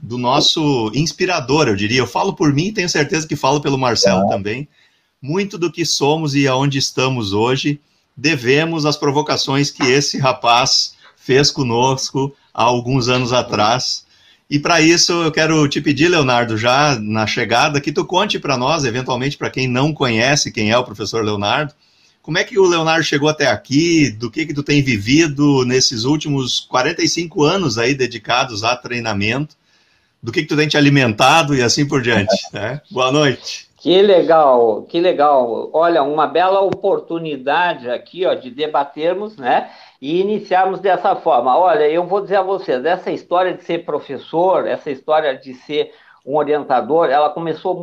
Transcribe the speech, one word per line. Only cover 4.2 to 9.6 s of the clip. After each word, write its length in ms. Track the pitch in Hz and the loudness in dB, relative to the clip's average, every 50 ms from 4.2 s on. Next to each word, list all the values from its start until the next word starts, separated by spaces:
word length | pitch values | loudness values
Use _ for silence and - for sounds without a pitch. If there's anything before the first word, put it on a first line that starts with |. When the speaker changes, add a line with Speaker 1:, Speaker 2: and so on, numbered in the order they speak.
Speaker 2:
Tá. 60 | 98 104 | 0 0
Speaker 1:
também. 380 | 107 101 95 104 113 135 147 - _ _ _ _ _ _ _ _ _ - | -2 -2 -4 -6 -6 -8 -10 -14 _ _ _ _ _ _ _ _ _ -14
Muito 360 | 131 135 170 196 202 196 - | -8 -4 -2 -2 -2 -4 -4
do 140 | 165 175 165 | -4 -4 -4
que 140 | - 170 160 | -2 -4 -4
somos 480 | - - - 143 143 156 160 160 143 139 | -2 -2 0 2 2 2 0 0 0 0
e 140 | 143 139 135 | 2 2 2
aonde 300 | 127 131 139 143 135 135 | 2 2 0 0 0 -2
estamos 540 | - - - 135 127 131 131 120 107 95 | -4 -4 -2 0 0 0 0 -2 -4 -2
hoje, 480 | 98 104 113 123 135 135 160 147 143 147 _ _ _ _ _ _ - | 0 0 2 2 0 0 -2 -4 -4 -6 _ _ _ _ _ _ -12
devemos 680 | 113 123 156 160 127 117 123 139 151 165 165 165 156 147 | -4 -2 -2 -2 -2 0 2 2 2 2 0 -2 -2 0
às 120 | 151 143 | -2 -2
provocações 760 | - 156 143 135 151 147 - 135 131 - 139 135 143 | 0 0 0 0 0 0 -2 -2 -2 -2 0 0 0